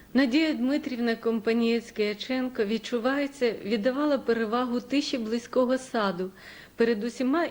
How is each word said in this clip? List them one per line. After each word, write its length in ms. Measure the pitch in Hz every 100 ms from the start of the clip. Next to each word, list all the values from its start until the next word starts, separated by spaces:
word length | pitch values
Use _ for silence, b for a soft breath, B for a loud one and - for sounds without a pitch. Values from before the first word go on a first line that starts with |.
| B
Надія 400 | 247 269 294 311
Дмитрівна 640 | 233 254 294 294 233 233 226
Компанієць-Кияченко, 1500 | 226 226 226 233 233 233 226 - 208 208 - 262 254 254 202
відчувається, 880 | 220 - 240 247 277 277 - 240 - 202
віддавала 520 | 226 254 262 302 277
перевагу 640 | 240 226 214 240 254 247
тиші 380 | 247 277 285 262
близького 600 | 214 233 - 247 247 262
саду 540 | - 233 202 175 190 - B B B -
перед 280 | 233 214
усіма 420 | 240 233 254 320 330